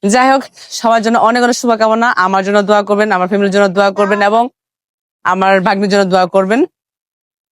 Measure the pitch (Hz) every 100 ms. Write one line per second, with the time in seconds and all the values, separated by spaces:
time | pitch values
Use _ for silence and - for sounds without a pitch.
0 | 202 233 262 269 262 - - - 233 226
1 | 220 233 220 240 247 247 247 220 220 220
2 | 185 - 185 190 190 208 202 208 202 208
3 | 214 185 180 202 202 190 202 180 202 196
4 | 202 208 202 220 240 _ _ _ _ _
5 | _ _ - 185 190 196 185 196 202 202
6 | 196 185 185 196 190 233 339 _ _ _
7 | _ _ _ _ _